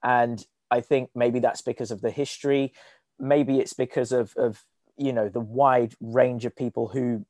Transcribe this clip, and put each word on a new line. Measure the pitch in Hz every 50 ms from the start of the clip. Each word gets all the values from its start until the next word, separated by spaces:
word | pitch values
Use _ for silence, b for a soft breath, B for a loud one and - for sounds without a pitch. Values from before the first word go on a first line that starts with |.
| -
And | 127 127 120 120 120 120 107 - _ _ _ _ _
I | 120 123
think | - _ 147 135 127 - _
maybe | 123 120 120 120 127
that's | 117 120 - -
because | - - 110 - 123 104
of | 117 98
the | 104 117
history. | 107 - 143 135 - - - 143 139 139 135 131 b b b b b b b _ _ _
Maybe | 135 135 143 147 143 127 135 135
it's | - - -
because | - 131 123 - 147 127 117 131
of, | 123 117 101 _ -
of, | - 120 107 - _ _ _ _ _ _ _
you | - 139 139 127
know, | 117 107 104
the | 95 120
wide | 117 107 113 127 143 139 131 127 120 113 - _
range | - 113 113 127 127 127 123 120 117
of | 120 -
people | - 135 120 - - 117 110
who | - 135 127 120 120 110 101 _